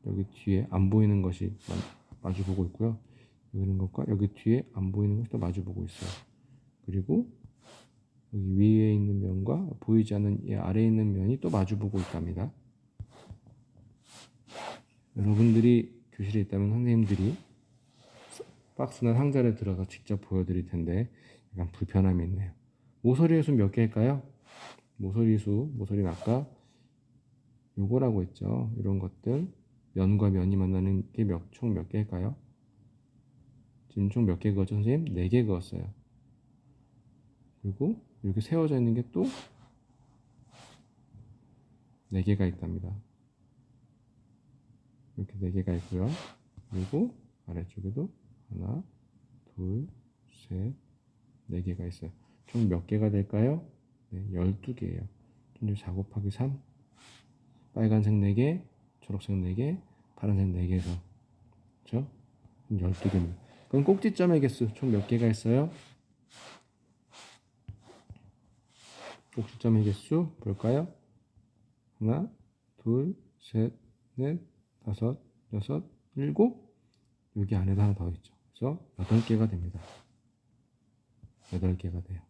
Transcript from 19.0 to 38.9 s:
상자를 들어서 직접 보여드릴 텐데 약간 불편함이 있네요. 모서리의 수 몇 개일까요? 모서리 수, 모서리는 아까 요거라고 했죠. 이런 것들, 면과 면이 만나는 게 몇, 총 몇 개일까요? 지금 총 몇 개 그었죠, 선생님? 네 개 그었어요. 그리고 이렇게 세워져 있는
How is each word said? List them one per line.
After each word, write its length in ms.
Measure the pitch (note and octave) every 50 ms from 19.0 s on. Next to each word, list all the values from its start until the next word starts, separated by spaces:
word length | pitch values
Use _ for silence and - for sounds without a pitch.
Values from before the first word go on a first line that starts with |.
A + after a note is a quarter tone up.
| B2 A#2 A2+
상자를 420 | A#2+ C#3 C#3+ C3+ C3+ B2 A#2 G#2+
들어서 300 | - G#2+ G2+ F#2 F2+ F#2+
직접 340 | - - - - - G#2 G2+
보여드릴 440 | - - F#2+ F#2 F#2 F#2 F2+ F2+ F2
텐데 440 | F2+ - E2+ E2 E2+ F2 G2 A#2+ A#2+ - _ - - - - _ _ -
약간 180 | F#2+ F2+ F2
불편함이 520 | - - G2+ - - G2 F#2+ F#2+ F2+ F2+ E2
있네요. 260 | F2 G2 G2 G2 F2+ - _ _ _ _ _ _ _ _ _
모서리의 420 | - A#2 B2+ C3+ E3+ D#3+ E3 D#3+ C#3+
수 80 | D3
몇 200 | C#3+ A#2 G2+ G2
개일까요? 520 | - A#2+ A2+ A2 A2 G#2+ A2 C3 C#3+ C3+ - - - _ _ - - - - - - - _ _ _
모서리 400 | - G2 F#2+ G2+ A2+ A2+ A2 A2
수, 340 | G#2 G#2+ G2+ G2+ G#2+ C3+ D#3 C#3
모서리는 340 | A2+ G2 F#2+ G2+ G2+ G2 F2
아까 380 | E2 F2 - A2 A#2 C3 D3 - - _ _ _ _ _ _ _ _ _ _ _ _ - _ _ _ _ _ _ _ _ _ _ _
요거라고 460 | G2+ G2 G2 A#2+ C3 C3+ B2 A2 G2 F2+
했죠. 500 | F2 - - F#2+ G2 A2+ B2+ A#2+ A2 A2+
이런 200 | - G2 G2+ G2
것들, 500 | F#2+ F#2 F#2 - - - - B2 D3 F3 F#3 - _ _ _ _ _ _ _ _
면과 380 | F#2+ F#2+ F#2+ G#2 G2 G#2 G2+
면이 240 | F#2+ F#2+ F2+ F#2+ G2
만나는 560 | G2 F#2 F#2 F#2+ F#2 F#2 G2 G2 F#2+ G2 - -
게 100 | - A2+
몇, 200 | G2+ F2+ E2 E2+ -
총 220 | - - B2 A#2 G2+
몇 160 | F2 F2+ -
개일까요? 460 | - G#2+ G#2+ G#2 F#2 F2+ F#2 A2+ C#3+ - - _ _ _ _ _ _ _ - - _ _ _ _ _ - _ _ _ _ - - _ - _ _ _ _ _ _
지금 200 | - G#2+ G2 G2+
총 160 | G#2+ B2 A#2
몇 140 | F#2+ F2 F2+
개 120 | - G#2+
그었죠, 240 | G2 G2 F#2+ - G#2
선생님? 380 | G#2 G#2 A#2 C3+ D#3 E3 - F2
네 160 | F2+ F2+ F#2
개 140 | A2 B2 A#2
그었어요. 440 | G#2+ F#2+ F2 - - F#2 F2 F2 G2 - - _ _ _ - _ _ _ _ _ _ _ _ _ _ _ _ _ _ _ _ _ _ _ _ _ _ _ _ - _ _ _
그리고 420 | - G2+ G2 - C3+ F3+ A3+ - - _ _ _ -
이렇게 180 | G2 F#2 G#2+
세워져 360 | A2 - D#3+ E3 D#3+ D3+ C#3+
있는 180 | B2+ A#2+ A#2